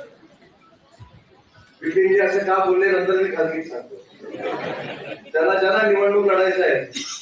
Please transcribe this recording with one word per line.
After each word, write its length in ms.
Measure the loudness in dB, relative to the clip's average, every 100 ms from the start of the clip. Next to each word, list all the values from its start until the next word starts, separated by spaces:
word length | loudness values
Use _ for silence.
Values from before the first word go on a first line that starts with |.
| -20 -20 -20 _ _ _ _ _ _ -20 -20 -20 _ _ _ _ -20 _
बिपिनजी 380 | -2 2 4 4
असं 260 | 2 0 0
का 180 | 0 2
बोलले, 240 | 2 2
नंतर 300 | 2 0 0
मी 140 | 0 -2
खाजगीत 280 | -4 -4
सांगतो. 320 | -8 -12 -14 -18 -20 -20 -18 -10 -8 -8 -8 -10 -12 -12 -14 -16 -4
ज्यांना, 220 | 0 2
ज्यांना 280 | 2 2 2
निवडणूक 440 | 2 2 2 2 4
लढायचं 380 | 4 2 2
आहे, 200 | 2 0 -4 -10 -12 -4